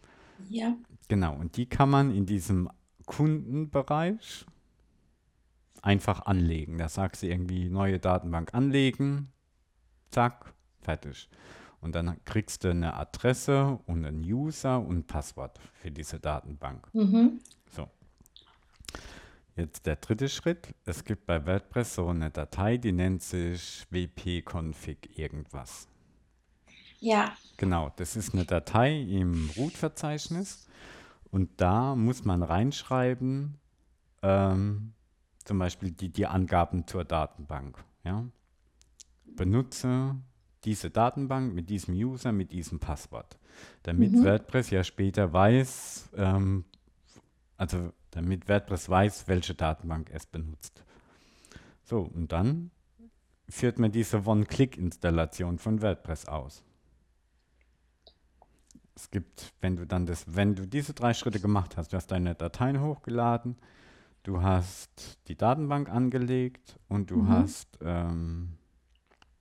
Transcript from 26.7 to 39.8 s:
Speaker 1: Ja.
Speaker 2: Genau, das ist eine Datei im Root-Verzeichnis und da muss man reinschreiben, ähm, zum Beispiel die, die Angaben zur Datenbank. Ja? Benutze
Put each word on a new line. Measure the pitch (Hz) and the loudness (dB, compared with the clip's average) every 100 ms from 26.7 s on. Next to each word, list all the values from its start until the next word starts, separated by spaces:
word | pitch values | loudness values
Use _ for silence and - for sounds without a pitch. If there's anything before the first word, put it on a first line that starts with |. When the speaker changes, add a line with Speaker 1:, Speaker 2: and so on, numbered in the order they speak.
| - - - | -20 -20 -4
Speaker 1:
Ja. | 220 214 214 - - - | 2 4 2 -4 -14 -2
Speaker 2:
Genau, | - 87 73 - | 2 2 0 -6
das | 85 113 | -6 -6
ist | 95 | -2
eine | 95 | 0
Datei | 87 85 - 110 135 156 | 2 0 2 4 4 2
im | 107 98 90 85 78 95 | -2 0 2 0 -2 -2
Root-Verzeichnis | 151 - 156 - 151 151 - 165 196 - - - - - - - - | -4 -2 -6 -4 -6 -6 -6 -6 -6 -12 -20 -20 -20 -20 -20 -20 -4
und | 95 92 - | -2 -2 2
da | 90 107 135 | 2 4 2
muss | 131 113 127 | 2 2 2
man | 107 90 | 0 0
reinschreiben, | 82 87 131 - - 127 127 127 127 135 147 143 _ _ _ _ _ - | 2 2 2 -2 -2 0 0 0 -2 -2 -6 -10 _ _ _ _ _ -2
ähm, | 98 98 95 95 101 104 110 - _ _ _ _ | 4 4 4 4 2 -2 -6 -14 _ _ _ _
zum | - 98 | -4 0
Beispiel | 90 - 95 | 0 -2 -6
die, | 80 95 | -6 -6
die | - - | 0 0
Angaben | 95 90 90 85 90 - | 2 4 4 4 0 -4
zur | 95 | -6
Datenbank. | 80 82 73 - 73 71 67 - - _ | -2 -2 -2 -6 -10 -10 -10 -16 -20 _
Ja? | 87 104 120 - _ _ _ _ _ _ - _ | -6 -6 -6 -14 _ _ _ _ _ _ -20 _
Benutze | - - 92 117 131 - | -16 -2 2 2 0 -4